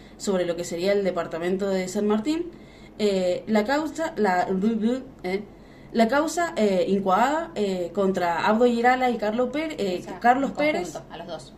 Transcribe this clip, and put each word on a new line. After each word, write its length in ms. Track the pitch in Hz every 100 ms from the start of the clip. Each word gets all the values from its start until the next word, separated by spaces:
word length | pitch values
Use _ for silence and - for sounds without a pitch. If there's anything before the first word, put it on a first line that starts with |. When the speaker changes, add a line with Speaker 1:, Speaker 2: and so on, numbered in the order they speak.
| - -
Speaker 1:
sobre 280 | - 185 170
lo 100 | 170
que 80 |
sería 280 | 170 170 190
el 120 | 202
departamento 640 | 190 170 160 165 175 190 202
de 160 | 190 180
San 180 | 208 208
Martín. 380 | 214 302 320 359 - - - - -
Eh, 460 | 208 190 180 180 -
la 180 | 214
causa, 480 | 208 285 311 - 320 320
la, 320 | 208 180 185 190 214 220 214 262 254 -
eh, 200 | 185 196 - - - - -
la 160 | 233 226
causa, 440 | 277 311 349 339 330
eh, 280 | 214 185 175
incoada, 640 | 196 190 190 247 311 330
eh, 380 | - 202 185 170
contra 520 | - 196 185 175 165 202
Abdo 200 | 220 247
Girala 440 | 233 240 254 254
y 60 | 233
Carlos 340 | 208 220 247
Pérez, 240 | 294 320 302
eh, 200 | 196 180
Speaker 2:
O 40 |
sea, 140 | - -
Speaker 1:
Carlos 300 | 226 254 262
Speaker 2:
en 60 | -
Speaker 1:
Pérez. 340 | 302 339 359
Speaker 2:
conjunto, 240 | - -
a 20 | 160
los 100 | 175
dos. 240 | 160 -